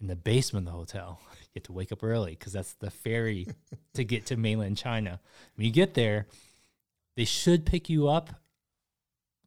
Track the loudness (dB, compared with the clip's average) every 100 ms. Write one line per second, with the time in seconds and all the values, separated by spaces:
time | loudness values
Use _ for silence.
0 | -8 -4 2 2 2 -2 -4 -8 -10 -10
1 | -10 -14 -18 -20 -16 -14 -10 -8 -6 -4
2 | 0 0 0 -6 -8 -8 -8 -10 -10 -6
3 | -2 0 0 -2 -6 -10 -16 -20 _ -4
4 | -2 -2 -2 0 2 2 0 -2 -2 -2
5 | -2 -6 _ -20 -16 -2 2 4 4 4
6 | 2 2 -2 -14 -20 _ _ _ _ _
7 | _ -4 -2 2 4 4 4 0 2 4
8 | 4 4 0 -16 _ _ _ _ _ _
9 | _ _ _ _